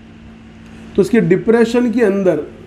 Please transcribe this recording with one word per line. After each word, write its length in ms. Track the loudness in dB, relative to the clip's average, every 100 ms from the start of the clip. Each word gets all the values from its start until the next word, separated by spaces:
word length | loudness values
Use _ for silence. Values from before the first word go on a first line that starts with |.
| -20 -20 -20 -20 -20 -20 -20 -20 -10 -2
तो 60 |
उसके 180 | 0 0
depression 720 | 2 0 2 2 2 0 -2
के 100 | 0
अंदर 360 | 0 0 0 -2 -4 -14